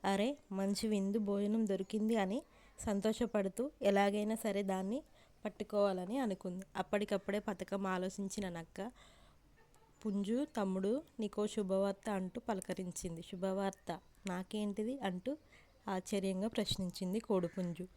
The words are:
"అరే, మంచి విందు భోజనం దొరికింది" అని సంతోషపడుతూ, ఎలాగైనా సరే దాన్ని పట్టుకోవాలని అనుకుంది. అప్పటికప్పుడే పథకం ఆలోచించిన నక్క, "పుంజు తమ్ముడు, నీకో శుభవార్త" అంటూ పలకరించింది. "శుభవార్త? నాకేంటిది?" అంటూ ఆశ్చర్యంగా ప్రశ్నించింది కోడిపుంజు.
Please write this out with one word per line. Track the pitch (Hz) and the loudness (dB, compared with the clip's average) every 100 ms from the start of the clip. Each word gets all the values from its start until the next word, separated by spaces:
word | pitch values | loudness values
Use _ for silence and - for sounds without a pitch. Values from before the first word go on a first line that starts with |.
"అరే, | 196 196 226 285 - | 4 4 2 0 -6
మంచి | 190 196 202 226 | -2 0 2 2
విందు | 208 196 214 | 2 2 0
భోజనం | 202 202 202 220 220 | 0 2 2 2 2
దొరికింది" | 190 190 214 220 226 | 0 0 0 2 2
అని | 190 240 - - - - | 2 0 -6 -20 -20 -6
సంతోషపడుతూ, | - 202 214 214 233 214 196 - 277 - | 0 2 2 2 0 2 0 -2 -4 2
ఎలాగైనా | 208 202 202 208 208 | 4 6 4 4 0
సరే | 220 226 196 | 0 0 0
దాన్ని | 196 190 190 254 - - - - | 0 0 0 -4 -6 -20 -20 -8
పట్టుకోవాలని | 214 - 202 208 202 185 180 262 | -8 -6 -2 4 4 2 -2 0
అనుకుంది. | 240 185 185 180 - - | 0 -2 -4 -6 -6 -6
అప్పటికప్పుడే | 185 208 208 196 - 202 | 0 0 2 0 0 -2
పథకం | 214 190 190 202 196 | -2 -4 -4 -2 0
ఆలోచించిన | 185 185 190 196 - 190 | 0 -2 -4 -6 -4 -4
నక్క, | 170 165 - 208 - - - - - - - - - - - 220 | -6 -10 -8 -8 -10 -20 -20 -20 -20 -20 -20 -20 -20 -20 -8 -2
"పుంజు | 196 196 233 294 - | 0 2 0 0 0
తమ్ముడు, | 196 190 190 262 330 - | 0 0 2 0 -2 -6
నీకో | 214 - 208 | -4 0 -2
శుభవార్త" | - 190 190 196 196 - | 0 0 2 2 0 -4
అంటూ | 196 185 240 - | -4 -4 -6 -4
పలకరించింది. | 196 - 185 180 - 180 165 | -4 -4 -6 -6 -6 -6 -8
"శుభవార్త? | 175 185 190 190 196 - - 170 - - 190 | -10 -4 -2 0 -2 -4 -10 -10 -10 -10 -6
నాకేంటిది?" | 180 185 214 208 202 214 269 | -4 -4 -2 -2 -2 -4 -2
అంటూ | 202 180 262 302 - - - - - | -2 -2 -4 -6 -10 -20 -20 -12 -4
ఆశ్చర్యంగా | 185 - 196 190 185 214 | -4 0 0 2 0 0
ప్రశ్నించింది | - 208 - 185 - 185 208 | 0 0 0 -2 -2 -2 -2
కోడిపుంజు. | - 196 175 - 175 170 180 | 2 2 2 -2 -4 -4 -8